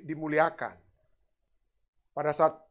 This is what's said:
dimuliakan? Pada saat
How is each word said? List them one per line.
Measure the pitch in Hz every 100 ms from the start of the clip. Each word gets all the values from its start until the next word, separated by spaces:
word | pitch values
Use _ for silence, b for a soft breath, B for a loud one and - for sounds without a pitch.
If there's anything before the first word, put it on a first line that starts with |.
dimuliakan? | 143 156 156 151 160 - 117 90 _ _ _ _ _ _ _ _ _ _ _ _ _
Pada | - 147
saat | 147 156 - -